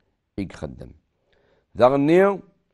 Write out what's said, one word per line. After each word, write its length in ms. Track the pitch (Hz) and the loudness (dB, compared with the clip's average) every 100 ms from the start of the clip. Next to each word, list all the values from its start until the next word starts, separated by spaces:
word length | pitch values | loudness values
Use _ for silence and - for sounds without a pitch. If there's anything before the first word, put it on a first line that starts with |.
| _ _ _ - | _ _ _ -14
يخدم. 520 | 92 - 76 62 64 64 _ _ _ _ _ _ _ 90 | -14 -14 -18 -16 -20 -20 _ _ _ _ _ _ _ 0
ذا 120 | 123 | 2
غنيو 520 | 139 143 175 196 190 - _ _ | 2 2 2 2 -2 -12 _ _